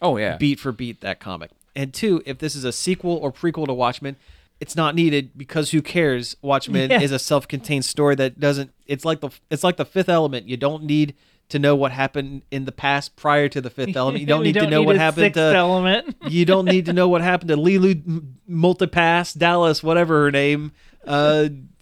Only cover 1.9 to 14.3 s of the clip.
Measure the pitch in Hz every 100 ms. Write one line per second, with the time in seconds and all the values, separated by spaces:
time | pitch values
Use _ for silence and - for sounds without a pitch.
1.9 | - 220 170 - 131 151 147 127 - -
2.9 | 185 180 170 143 - 175 160 147 127 123
3.9 | 123 139 139 _ - _ - - 156 156
4.9 | 165 165 147 131 - 135 160 147 160 147
5.9 | 175 156 123 117 - 139 135 - 185 131
6.9 | 247 143 131 - 147 - 139 - 143 127
7.9 | - 143 135 135 - 147 139 135 _ -
8.9 | 139 165 156 139 - - 156 180 170 139
9.9 | 190 185 170 151 127 101 123 139 156 151
10.9 | 151 147 - _ _ - 147 143 143 135
11.9 | 127 135 147 135 135 - 139 131 - 139
12.9 | 143 - _ 151 147 143 143 127 - 131
13.9 | 139 127 143 143